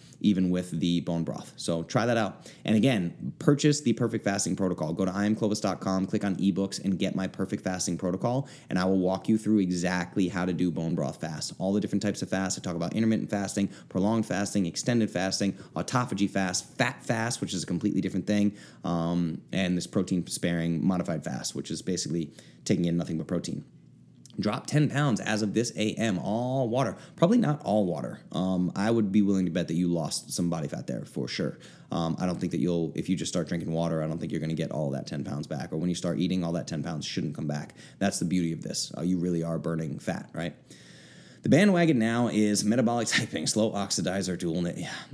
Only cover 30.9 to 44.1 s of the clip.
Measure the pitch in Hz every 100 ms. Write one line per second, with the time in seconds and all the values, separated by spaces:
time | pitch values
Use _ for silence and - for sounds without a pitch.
30.9 | 62 - - 69 - 73 - - - -
31.9 | 87 82 80 92 87 87 - 85 87 82
32.9 | - - 92 76 92 82 87 76 82 82
33.9 | 80 78 82 82 80 78 80 80 - 73
34.9 | 67 - 73 71 71 78 73 92 80 90
35.9 | 85 87 76 90 92 85 85 - 80 78
36.9 | 78 - - - 73 76 73 - - -
37.9 | - 98 - 87 92 85 80 - - -
38.9 | - 85 92 90 85 82 82 80 82 80
39.9 | 71 - - - - 85 - - - -
40.9 | - - - - - - 151 208 180 170
41.9 | 131 110 117 120 92 107 104 104 120 117
42.9 | 120 110 - 117 - 151 110 110 98 98
43.9 | - 92